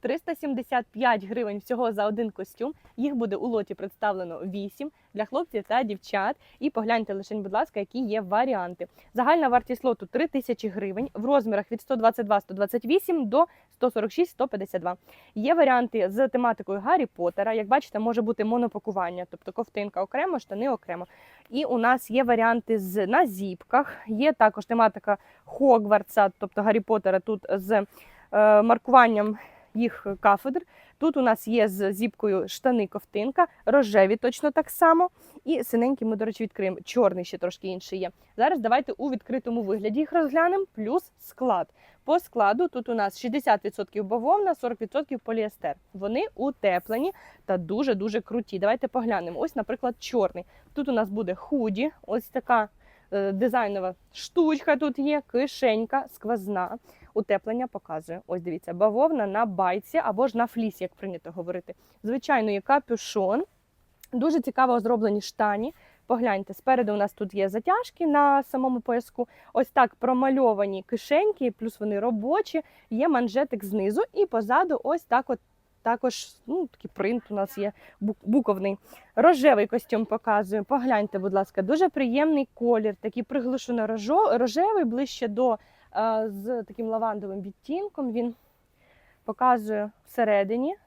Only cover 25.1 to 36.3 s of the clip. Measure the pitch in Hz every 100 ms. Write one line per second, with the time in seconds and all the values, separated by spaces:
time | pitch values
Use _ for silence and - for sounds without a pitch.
25.1 | 202 _ _ - - 269 233 208 208 196
26.1 | - 196 - 202 - 208 220 196 214 190
27.1 | 190 185 214 - 196 190 214 202 - -
28.1 | - _ 208 214 208 226 240 - 254 233
29.1 | 214 208 214 - - _ 214 233 - -
30.1 | 196 214 202 269 285 - - - _ 311
31.1 | 302 254 220 - 233 214 190 196 196 226
32.1 | - 214 190 196 - 262 247 196 - -
33.1 | - 226 269 349 _ - 277 233 202 190
34.1 | 226 247 247 294 285 302 - 330 330 359
35.1 | _ - - - 302 233 233 240 269 220
36.1 | 220 220